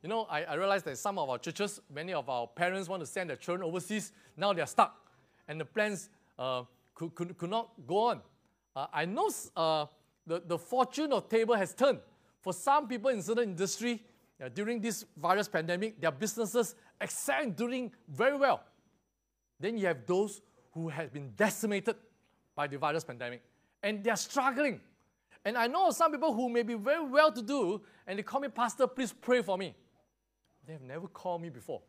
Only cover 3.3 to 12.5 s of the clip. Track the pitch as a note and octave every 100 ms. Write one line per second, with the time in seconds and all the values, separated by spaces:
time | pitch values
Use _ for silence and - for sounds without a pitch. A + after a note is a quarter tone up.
3.3 | B2+ - F3+ F3 F3+ - G#3+ - - -
4.3 | - G3 F#3 C#3+ - G3+ - _ _ _
5.3 | _ - D#3 D3+ G#3+ G#3+ G3 - _ _
6.3 | - B2+ B2+ B2 _ _ - E3 E3+ F3
7.3 | F3+ E3+ A3 A#3 - B2 F#3+ A#3 E3+ -
8.3 | _ _ _ _ - C#3+ D3+ E3 A#3 G#4
9.3 | - - - D#3+ D#3 D3 _ _ _ -
10.3 | E3+ F3+ F#3 - B3+ B3+ C4+ D4+ A#3+ -
11.3 | A3+ A3+ A3+ F#3 - C4+ F3 - _ _
12.3 | _ F#3+